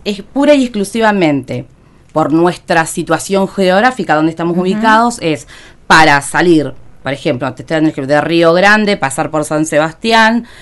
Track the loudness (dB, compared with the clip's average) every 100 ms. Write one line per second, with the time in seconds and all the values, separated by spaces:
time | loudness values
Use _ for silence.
0 | -10 -10 -8 0 2 4 2 -4 -6 -2
1 | 0 2 0 0 -4 -10 -12 _ _ _
2 | _ -4 0 2 0 0 -2 -2 -2 -4
3 | -4 -4 -2 -2 -2 -2 0 2 0 -2
4 | -2 0 0 -2 -4 -2 -2 0 2 2
5 | 0 -2 -4 -6 -8 -20 -20 -8 2 4
6 | 4 2 0 0 2 2 0 -8 -20 -14
7 | -10 -6 -4 -4 -6 -8 -6 -2 -2 -2
8 | -2 0 0 2 2 4 4 2 0 -2
9 | -4 -4 -4 -4 -4 -4 -2 0 -2 -2
10 | 0 2 2 0 -6 -16